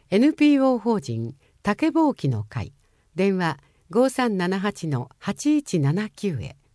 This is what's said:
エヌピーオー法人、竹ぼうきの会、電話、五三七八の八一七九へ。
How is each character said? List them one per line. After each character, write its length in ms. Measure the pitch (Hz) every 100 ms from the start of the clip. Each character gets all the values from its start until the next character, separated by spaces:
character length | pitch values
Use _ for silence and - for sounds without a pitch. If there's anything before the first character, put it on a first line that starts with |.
| _
エ 80 | 190
ヌ 140 | 277
ピ 260 | 302 294 285
ー 40 |
オ 120 | 269 247
ー 40 |
法 200 | 226 214
人、 360 | 135 113 113 127 _ _
竹 260 | 202 208 320
ぼ 180 | 311 311
う 40 |
き 160 | 226 143
の 140 | 113
会、 300 | 104 - 98 - _ _ _ 160
電 220 | 196 190
話、 200 | 170 143 _ _ _
五 200 | 220 262
三 280 | - 247 190
七 220 | 180 190
八 300 | 202 202 165
の 200 | 131 - _
八 400 | - 202 294 302
一 220 | 285 175
七 300 | 139 175 214
九 320 | - 202 139
へ。 160 | 127 - _